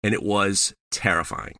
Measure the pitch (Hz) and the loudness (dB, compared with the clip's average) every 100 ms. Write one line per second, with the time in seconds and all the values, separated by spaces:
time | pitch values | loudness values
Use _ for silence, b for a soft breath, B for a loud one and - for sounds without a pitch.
0 | 107 107 101 101 98 98 - - _ - | 0 0 0 2 2 2 -2 -4 _ -2
1 | - 85 82 - - | 2 2 0 -6 -10